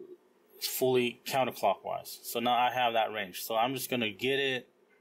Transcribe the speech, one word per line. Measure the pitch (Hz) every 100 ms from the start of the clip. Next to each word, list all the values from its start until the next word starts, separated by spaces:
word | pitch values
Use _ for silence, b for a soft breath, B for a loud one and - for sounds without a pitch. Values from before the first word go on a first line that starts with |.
| 370 - _ _ _ -
it's | -
fully | - 131 127 120 117 -
counterclockwise. | 139 127 - 107 95 98 87 - -
So | - 120
now | 120
I | 120 123
have | 120 123
that | 113 107
range. | 107 95 -
So | - 113
I'm | 120 135
just | 127
gonna | 127 113
get | 95 123 135
it | 135 131 - _ _ _